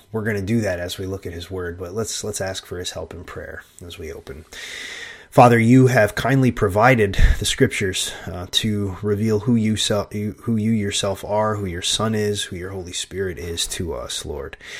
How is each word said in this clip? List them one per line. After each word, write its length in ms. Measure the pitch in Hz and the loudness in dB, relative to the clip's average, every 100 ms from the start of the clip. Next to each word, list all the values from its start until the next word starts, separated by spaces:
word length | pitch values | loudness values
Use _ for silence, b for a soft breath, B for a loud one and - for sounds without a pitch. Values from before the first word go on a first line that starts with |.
| _ | _
we're 100 | 113 | -4
gonna 180 | 107 101 | -2 -2
do 200 | 95 117 | 0 0
that 180 | 104 87 | 0 -2
as 180 | 87 - | -6 -8
we 100 | 95 | -6
look 200 | 98 - | -8 -8
at 60 | |
his 180 | 85 85 | -10 -8
word. 260 | 92 87 87 | -8 -8 -8
But 160 | 87 | -8
let's, 300 | 101 107 - | -6 -6 -6
let's 180 | 107 104 | -6 -6
ask 240 | 95 95 | -6 -6
for 140 | - 90 | -8 -8
his 140 | 92 | -8
help 200 | 92 87 | -8 -10
in 120 | 85 | -12
prayer 400 | 90 - 78 - - - | -14 -14 -14 -14 -18 -20
as 140 | 87 85 | -18 -14
we 140 | 80 | -12
open. 320 | - - - - B B B B B B B B | -12 -14 -18 -18 B B B B B B B B
Father, 300 | - 120 117 | 6 8 8
you 280 | 113 131 127 | 8 8 8
have 280 | 117 104 | 6 4
kindly 380 | - 139 135 127 | 2 2 4 4
provided 680 | 113 104 98 120 127 101 - B B | 2 2 6 6 6 4 6 B B
the 80 | - | 0
scriptures, 680 | - 123 - 98 90 - B - | 2 2 2 -2 -2 -6 B -10
uh, 200 | 90 90 | -10 -4
to 480 | - 113 104 101 92 | -2 0 0 -2 -4
reveal 380 | 107 101 110 107 | -2 0 2 2
who 160 | 123 117 | 2 2
you 200 | 107 107 | 2 0
sel-, 320 | - 107 98 | 0 -2 -2
you, 240 | 107 107 - | -4 -6 -6
who 140 | - 113 | -4 0
you 140 | 107 | 2
yourself 540 | 113 101 - 101 92 | 0 0 -2 -2 -4
are, 320 | - 104 107 104 | -2 0 0 0
who 80 | |
your 180 | 98 87 | -4 -4
Son 320 | - - 110 | -2 0 0
is, 300 | 110 104 101 | 0 0 -2
who 120 | - 90 | -4 -8
your 140 | 185 | -10
Holy 220 | 95 87 | -10 -10
Spirit 460 | - - 95 98 - | -10 -8 -6 -6 -6
is 280 | 87 85 - | -8 -6 -6
to 260 | - 87 | -4 -6
us, 320 | 62 58 - - | -6 -8 -8 -8
Lord. 320 | 71 71 - B B | -10 -10 -14 B B